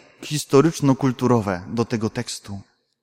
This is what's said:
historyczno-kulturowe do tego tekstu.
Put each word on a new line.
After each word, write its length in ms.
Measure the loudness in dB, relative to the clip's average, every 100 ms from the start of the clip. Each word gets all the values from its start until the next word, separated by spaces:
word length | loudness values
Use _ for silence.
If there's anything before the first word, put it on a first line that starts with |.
| -2 _
historyczno-kulturowe 1400 | -10 -10 2 4 4 2 0 2 0 0 2 2 0 -6 -6
do 180 | -4 -2
tego 240 | -2 -4
tekstu. 520 | -4 -8 -12 -14 -16 -16 _ _ _